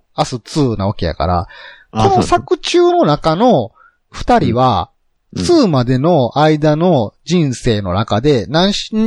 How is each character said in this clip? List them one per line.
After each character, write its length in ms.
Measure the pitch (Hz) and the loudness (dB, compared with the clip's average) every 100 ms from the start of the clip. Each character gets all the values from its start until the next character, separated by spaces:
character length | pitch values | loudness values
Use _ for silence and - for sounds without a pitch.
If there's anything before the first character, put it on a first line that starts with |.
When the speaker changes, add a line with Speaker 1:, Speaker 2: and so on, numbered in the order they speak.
| _ | _
Speaker 1:
ア 100 | - | -6
ス 160 | 147 123 | -6 -6
ツ 220 | - 160 | -6 -2
ー 160 | 135 104 | 0 0
な 100 | 98 | -4
わ 60 | |
け 120 | - 82 | -2 -4
や 100 | - | -2
か 120 | 85 | -2
ら、 200 | 87 98 - - - _ | -2 -4 -14 -20 -20 _
Speaker 2:
あ、 180 | - 392 | -2 2
Speaker 1:
こ 80 | 381 | 2
の 60 | |
作 340 | - 349 - 359 | 2 -2 -2 -6
中 340 | - 349 349 | -2 2 2
の 140 | 349 190 | 2 2
中 300 | 147 160 160 | 0 -2 0
の 360 | 247 165 101 _ _ _ _ | 2 2 0 _ _ _ _
二 300 | - - 240 | -12 0 0
人 160 | 139 117 | 2 0
は、 340 | 127 95 - _ _ _ _ - | 2 0 -4 _ _ _ _ -8
Speaker 2:
う 60 | |
ん。 20 | |
Speaker 1:
ツ 100 | 180 | 0
ー 140 | 339 208 | 2 2
ま 160 | 135 | 0
で 140 | 120 127 | 0 0
の 400 | 160 165 117 139 | 2 2 0 0
間 380 | 156 151 151 151 | 2 2 0 2
の 380 | 180 147 101 _ - | 2 0 -2 _ -4
人 280 | 175 143 | 0 0
生 280 | 117 123 104 | -2 -2 -2
の 120 | 95 | -2
中 280 | 90 110 104 | -4 -2 0
で、 240 | 147 131 90 | 2 0 0
何 260 | 156 190 | -2 0
し-、 180 | 196 - 220 | -2 -6 -2